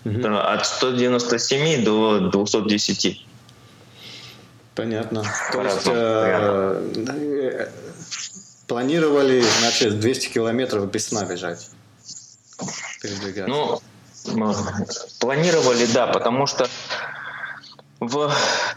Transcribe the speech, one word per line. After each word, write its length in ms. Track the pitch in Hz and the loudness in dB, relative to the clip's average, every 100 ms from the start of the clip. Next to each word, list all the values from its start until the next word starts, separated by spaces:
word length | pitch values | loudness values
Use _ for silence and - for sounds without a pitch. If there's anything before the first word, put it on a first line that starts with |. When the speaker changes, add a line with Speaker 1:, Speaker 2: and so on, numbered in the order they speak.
Speaker 1:
Мгм. 180 | 113 107 | -4 -2
Speaker 2:
Да, 300 | 113 104 87 | 0 2 2
от 120 | 104 - | 0 -2
сто 240 | - 127 | 0 0
девяносто 480 | 123 123 123 120 117 | 2 2 2 2 0
семи 380 | - 135 156 147 | 0 2 2 2
до 420 | 107 107 110 104 92 | 4 4 4 4 2
двухсот 360 | 98 104 113 104 | 2 2 2 2
десяти. 560 | 104 - 98 95 - - - - - - - - - - - - - - - - | 0 0 0 -2 -2 -12 -20 -20 -20 -20 -20 -20 -20 -20 -18 -18 -20 -20 -20 -12
Speaker 1:
Понятно. 480 | - 113 110 113 113 | -8 -4 -4 -4 -4
То 60 | 104 - - 123 | -4 -6 -4 -2
есть, 220 | 107 98 | 0 0
Speaker 2:
По-разному, 140 | 131 120 | 0 2
Speaker 1:
э, 920 | 113 110 110 95 104 98 95 92 95 | 2 2 2 2 2 2 0 0 -4
Speaker 2:
понятно. 180 | 104 120 143 | -4 -4 -4
Speaker 1:
э, 480 | 147 143 127 127 - - - - - - - - - - - | -2 -2 -2 -4 -8 -10 -16 -16 -12 -12 -12 -14 -20 -20 -6
планировали, 760 | 120 131 165 156 143 139 127 117 110 | -2 0 2 4 4 6 6 6 4
значит, 400 | 117 - 120 104 | 2 4 2 4
двести 280 | 110 - - | 2 0 -2
километров 640 | 120 113 117 127 107 98 | 0 0 0 0 0 -2
без 160 | 104 - | -2 -2
сна 160 | 113 92 | -4 -4
бежать? 440 | 87 90 85 - - - - - - - - _ - - - - - | -4 -6 -8 -12 -20 -20 -20 -20 -18 -20 -20 _ -12 -10 -10 -12 -12
Передвигаться. 460 | 107 98 98 98 95 | -10 -8 -8 -6 -2
Speaker 2:
Ну, 320 | 143 127 - - - - - - 113 | -2 -2 -4 -6 -20 -20 -14 -4 0
м, 120 | 107 101 92 104 92 - - - | 0 0 -2 -4 -6 -8 -12 -4
планировали, 680 | 120 143 175 165 127 120 120 | 0 2 4 4 4 4 4
да, 140 | 123 117 | 4 4
потому 380 | - 117 123 139 | 2 2 2 0
что 200 | - 123 - - - - - - - - - - - - _ | 0 -2 -4 -8 -8 -8 -12 -14 -12 -12 -14 -18 -20 -20 _
в 320 | 120 139 147 - - - - | -4 0 2 2 0 0 -2